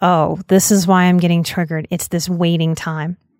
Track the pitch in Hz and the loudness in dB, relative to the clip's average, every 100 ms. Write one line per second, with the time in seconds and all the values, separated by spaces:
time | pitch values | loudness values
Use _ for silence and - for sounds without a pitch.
0 | 175 170 151 175 - 190 - 202 180 185 | 0 2 0 -4 0 2 4 2 4 4
1 | 180 180 170 170 165 - 165 160 156 175 | 4 2 2 0 -2 -4 -4 -6 -6 -8
2 | - 170 165 175 170 170 160 160 - 156 | -6 -6 -4 -2 0 0 0 -2 -6 -6
3 | 156 180 _ _ | -6 -10 _ _